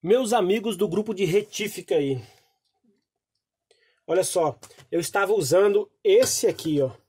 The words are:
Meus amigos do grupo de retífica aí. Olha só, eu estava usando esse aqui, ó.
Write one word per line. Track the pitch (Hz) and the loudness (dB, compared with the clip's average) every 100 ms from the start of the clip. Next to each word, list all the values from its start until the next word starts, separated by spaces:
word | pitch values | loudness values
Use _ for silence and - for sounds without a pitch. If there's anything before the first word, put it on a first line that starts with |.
Meus | 165 240 247 | 2 2 2
amigos | 233 180 214 240 180 | 0 2 0 -2 -4
do | 196 | -2
grupo | 175 214 | -2 -4
de | 196 185 | -4 0
retífica | 190 208 - 208 - - | 0 -2 -8 -8 -8 -2
aí. | 170 139 131 104 _ _ _ _ _ _ _ _ _ _ _ _ _ _ _ _ _ - | -2 0 -4 -8 _ _ _ _ _ _ _ _ _ _ _ _ _ _ _ _ _ -4
Olha | 165 | -2
só, | 180 185 156 - - - - | 0 -2 -4 -6 -20 -20 -8
eu | 170 | -6
estava | 170 202 185 | -4 -2 0
usando | 208 143 170 202 202 202 _ | 0 2 2 4 2 -2 _
esse | 208 196 262 - 226 | 2 4 4 0 -2
aqui, | - 165 151 | -2 -2 0
ó. | 131 - | -2 -4